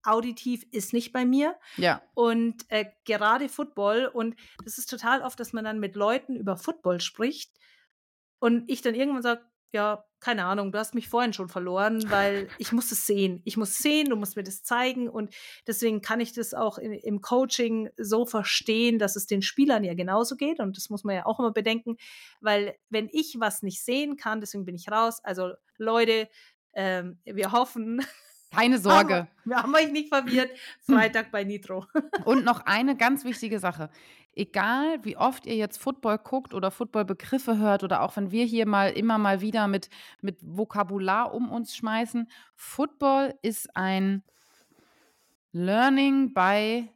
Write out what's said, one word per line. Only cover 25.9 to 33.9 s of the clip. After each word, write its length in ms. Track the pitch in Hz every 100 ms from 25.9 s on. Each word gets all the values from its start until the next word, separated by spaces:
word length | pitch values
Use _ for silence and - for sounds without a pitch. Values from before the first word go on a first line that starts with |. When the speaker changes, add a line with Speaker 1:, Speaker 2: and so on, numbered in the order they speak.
| 226 226 220 220 - - _ _
Speaker 1:
ähm, 460 | 208 190 185 180 175 -
wir 260 | 202 196
hoffen, 480 | 240 254 233 220 233
<laughs> 260 | 269 - - _ _
Speaker 2:
Keine 280 | - 240 254
Sorge. 360 | 190 190 - 180
Speaker 1:
Haben 120 | 170 _
wir, 120 | 226 247
wir 80 |
haben 120 | 233 311
euch 160 | 311
nicht 180 | 294 302
verwirrt. 420 | 277 247 247 254 - -
Speaker 2:
<clears throat> 120 | -
Speaker 1:
Freitag 500 | - 254 220 226 226
bei 120 | 208
Nitro. 420 | 196 208 202 185 190 311 302
<laughs> 200 | 392 208
Speaker 2:
Und 200 | 254 233
noch 200 | 233 -
eine 300 | 202 262 269
ganz 300 | 233 277 254
wichtige 340 | 240 226 208
Sache. 300 | 180 165 156